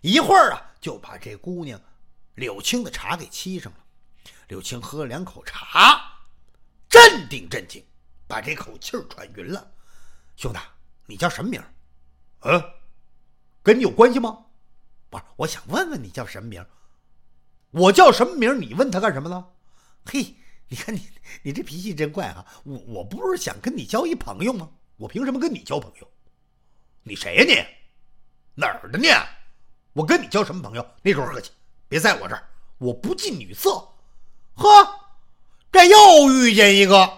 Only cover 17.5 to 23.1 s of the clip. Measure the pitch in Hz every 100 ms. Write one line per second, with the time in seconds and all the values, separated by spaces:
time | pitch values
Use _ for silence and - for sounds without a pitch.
17.5 | _ _ 160 185 202 339 - 240 302 240
18.5 | 269 127 139 269 185 214 139 156 180 180
19.5 | _ _ _ _ _ - 277 - - -
20.5 | - - 123 - 208 - - - - 139
21.5 | 147 180 156 202 151 151 151 127 82 -
22.5 | - 139 131 - 104 101